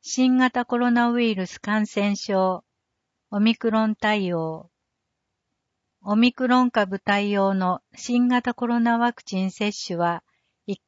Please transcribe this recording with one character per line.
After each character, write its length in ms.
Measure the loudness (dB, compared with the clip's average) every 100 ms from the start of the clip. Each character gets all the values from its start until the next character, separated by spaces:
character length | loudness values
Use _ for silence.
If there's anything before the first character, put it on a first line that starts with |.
新 340 | -8 0 2 4
型 300 | 2 0 -2
コ 100 | 0
ロ 140 | 2
ナ 200 | 2 2
ウ 120 | 2
イ 120 | 0
ル 120 | 0 -6
ス 120 | -8
感 280 | -4 -2 0
染 300 | -2 -2 -2
症、 480 | -2 0 0 -2 _ _ _ _ _ _ _
オ 100 | 0
ミ 160 | 0 2
ク 140 | 0
ロ 160 | 0 0
ン 80 | 0
対 380 | 0 0 0
応。 340 | -2 -4 -8 -14 _ _ _ _ _ _ _ _ _ _ _ _ _
オ 140 | -2 2
ミ 180 | 2
ク 140 | 2 0
ロ 160 | 2
ン 60 | 2
株 280 | 0 -2 -4
対 400 | -2 -2 0 0
応 160 | 0
の 260 | 0 -2 -4 _
新 340 | -16 -2 0 2
型 240 | 2 -2
コ 140 | -4 -2
ロ 120 | 0
ナ 200 | 0 2
ワ 160 | 0
ク 100 | -2
チ 160 | -8 -4
ン 100 | -4
接 220 | -2 -4
種 240 | -4 -8 -2
は、 260 | -2 -2 _ _ _ _ -10
一 160 | -10